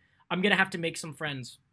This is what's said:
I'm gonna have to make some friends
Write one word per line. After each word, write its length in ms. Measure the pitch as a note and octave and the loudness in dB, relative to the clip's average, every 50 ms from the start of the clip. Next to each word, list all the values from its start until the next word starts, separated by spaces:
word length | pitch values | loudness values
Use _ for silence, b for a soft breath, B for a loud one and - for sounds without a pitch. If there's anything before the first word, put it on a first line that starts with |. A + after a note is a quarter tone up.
| _ _ _ _ _ - | _ _ _ _ _ -2
I'm 100 | F3 F3+ F#3 | 0 2 4
gonna 140 | G#3 G3 | 4 6
have 140 | F3+ F#3+ F#3+ | 4 4 2
to 80 | - F3 | 0 -4
make 180 | E3 E3 - | -4 -4 -4
some 160 | - - E3 C#3+ | -4 -8 -10 -8
friends 460 | - D#3+ D3+ C#3 C3+ B2+ - - - _ _ | -6 -4 -4 -4 -6 -8 -10 -14 -20 _ _